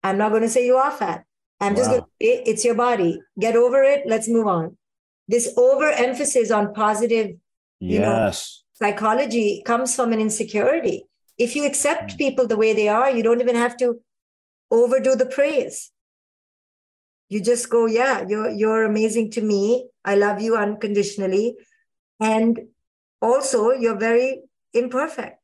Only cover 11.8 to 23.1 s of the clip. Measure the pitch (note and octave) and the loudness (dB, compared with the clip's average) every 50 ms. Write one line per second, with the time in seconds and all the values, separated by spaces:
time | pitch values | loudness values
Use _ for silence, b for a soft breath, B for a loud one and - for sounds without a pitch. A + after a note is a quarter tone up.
11.8 | - C#4+ E4 D#4+ E4+ - - - D4 C4+ C4+ C#4 B3+ G#3+ A3+ G#3 A3 A3 G#3+ G#3 | -2 -2 -2 -2 -6 -12 -6 -4 -4 -2 0 0 0 0 2 2 2 2 2 2
12.8 | G#3 G#3 G#3 A3+ C4 C#4 C4 A#3 G#3+ A3+ A#3 A#3+ B3 A#3+ A#3+ A#3 A#3+ A#3+ A#3+ - | 2 2 2 2 2 0 0 0 2 2 2 2 2 0 0 0 0 -2 -2 -2
13.8 | B3+ A#3+ A#3 A#3 _ _ _ _ _ _ _ _ _ _ _ _ _ _ - A3+ | -2 -2 -2 -4 _ _ _ _ _ _ _ _ _ _ _ _ _ _ 2 2
14.8 | A#3+ A#3+ B3+ C4 G#3+ C4 C4 A3 C4 B3+ - C#4+ C#4 D4+ D#4 C4+ - - - - | 4 4 2 2 2 2 2 2 0 -2 0 0 0 2 0 -2 -2 -4 -10 -14
15.8 | - - _ _ _ _ _ _ _ _ _ _ _ _ _ _ _ _ _ _ | -16 -16 _ _ _ _ _ _ _ _ _ _ _ _ _ _ _ _ _ _
16.8 | _ _ _ _ _ _ _ _ _ _ F#3+ G#3+ F3+ A3+ A#3+ A#3 - - A#3 A#3 | _ _ _ _ _ _ _ _ _ _ -8 -2 0 0 0 0 -2 0 0 2
17.8 | A3+ A3+ A3 A#3 B3 C4+ B3 G3 F#3+ F#3 G#3 G#3+ A3 B3 G#3+ G3+ G#3+ A3 A3 A3 | 2 2 2 2 2 0 0 -2 -4 -4 -4 -4 -4 -6 -2 0 0 0 2 2
18.8 | A3 A3 G#3+ G#3+ A3 A3 G#3+ A#3 A3 G#3+ - A#3+ G#3+ G#3+ G#3 G3 G3 G#3+ A#3+ B3+ | 2 0 2 0 0 0 0 -2 -2 -2 -4 -4 -2 0 0 2 2 2 2 0
19.8 | B3+ - _ _ _ G3 G3+ G3+ G3+ G#3 G3+ F#3+ G#3+ A3+ A3+ A3 G#3 G#3 G#3 - | -2 -8 _ _ _ 0 2 2 2 2 -2 -2 -2 -2 0 0 0 -2 -2 -4
20.8 | - G3+ G#3 G#3 G3 G3+ - - G3 F#3+ F#3+ G3+ A3 A#3+ A#3+ b b b b b | -6 -2 0 0 -2 -2 -4 -4 -4 0 0 0 0 -2 -4 b b b b b
21.8 | b b b _ _ _ _ _ G#3+ A3 A3 A3+ A3+ A#3 A#3 - - - _ _ | b b b _ _ _ _ _ 0 2 2 4 2 2 0 0 -6 -16 _ _
22.8 | _ _ _ _ _ _ | _ _ _ _ _ _